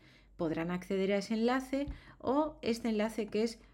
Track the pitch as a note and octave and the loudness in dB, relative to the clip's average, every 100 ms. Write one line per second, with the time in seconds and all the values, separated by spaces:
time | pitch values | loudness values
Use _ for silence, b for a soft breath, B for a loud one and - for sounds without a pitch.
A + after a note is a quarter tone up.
0 | B B B - E3 E3 E3+ F3+ - G3 | B B B -4 -2 0 -2 -4 -2 0
1 | F#3+ G3+ F#3+ A3 A#3 C4 C4 C#4 D4 B | 2 0 0 2 2 2 0 -2 -2 B
2 | B B - C#4 D#4 - - A#3 A#3+ G#3+ | B B 0 2 2 -2 -2 0 0 0
3 | A3 A3+ G#3 G#3 A3+ - b | 0 -2 -2 0 0 -2 b